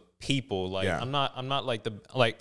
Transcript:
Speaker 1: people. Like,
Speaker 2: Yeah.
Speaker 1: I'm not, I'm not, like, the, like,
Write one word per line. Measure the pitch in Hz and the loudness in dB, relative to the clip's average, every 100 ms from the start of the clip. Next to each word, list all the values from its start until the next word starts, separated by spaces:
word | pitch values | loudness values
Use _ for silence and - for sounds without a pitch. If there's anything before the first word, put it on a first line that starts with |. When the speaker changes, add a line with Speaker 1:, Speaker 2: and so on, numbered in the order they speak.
| - _ | -10 _
Speaker 1:
people. | - 139 117 95 92 | 0 0 0 -2 -2
Like, | 95 | 0
Speaker 2:
Yeah. | 95 80 | 0 0
Speaker 1:
I'm | 123 | 0
not, | 143 139 | 0 -2
I'm | - 131 | -4 -4
not, | 139 123 | -4 -2
like, | 113 | -4
the, | 117 104 - | -6 -10 -4
like, | 131 117 107 | 4 4 2